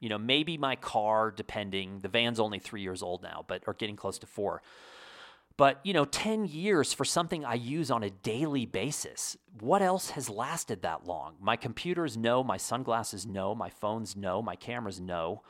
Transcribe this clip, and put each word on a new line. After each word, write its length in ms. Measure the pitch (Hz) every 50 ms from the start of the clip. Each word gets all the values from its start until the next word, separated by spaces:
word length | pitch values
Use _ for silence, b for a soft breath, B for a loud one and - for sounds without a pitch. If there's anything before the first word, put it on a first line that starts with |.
You 80 | - 110
know, 80 | 107 104
maybe 400 | 107 120 131 147 156 156 165 151
my 180 | 143 135 127
car, 560 | - - - - 117 107 107 110 110 110 110
depending, 720 | 98 107 107 - - 110 104 98 98 98 95 92 98 98
the 80 | 95 95
van's 280 | 92 117 117 117 120 110
only 220 | 110 107 101 92
three 220 | - - - 104
years 200 | 98 92 92 90
old 220 | 95 90 90 92 95
now, 220 | 87 80 76 78 -
but, 160 | 92 92 -
or 80 | - 101
getting 220 | - 113 104 104
close 240 | - - 98 92 -
to 80 | - -
four. 340 | - - 101 95 82 80 B B B B B B B B B B B B B B B B B B _
But, 240 | - 143 139 131 135 -
you 80 | 190 196
know, 100 | 160 143
ten 400 | 139 - - - 214 220 220 214
years 480 | 180 147 156 180 214 202 160 131 -
for 140 | - - 139
something 400 | - - 170 170 165 180 160 147
I 80 | 123 117
use 360 | 120 120 120 143 165 160 131
on 140 | 131 117 107
a 60 | 101
daily 560 | 98 98 - - 110 123 156 156 139 135 117
basis. 720 | - - 95 110 139 151 - - - 60 - - - - - _ _ - 113
What 200 | 104 127 180 202
else 280 | 196 185 185 185 - -
has 200 | - 151 131 123
lasted 520 | 104 101 123 139 165 160 - - 117 90
that 240 | 87 87 80 76 -
long? 320 | 85 87 78 67 73 - -
My 160 | 98 101 117
computers, 600 | 117 - 127 110 - - 175 180 170 170 143 110 113
no. 260 | 113 117 120 127 131
My 140 | 123 95 95
sunglasses, 680 | - - 117 120 127 123 113 113 117 - - 101 90
no. 300 | 113 95 98 95 98 107
My 140 | 117 95 87
phones, 480 | - - - 104 107 113 110 95 95 101
no. 240 | 101 92 90 101
My 160 | 113 104 87 -
cameras, 420 | - - 120 120 113 101 92 92
no. 440 | 90 90 87 85 82 85 101 113 b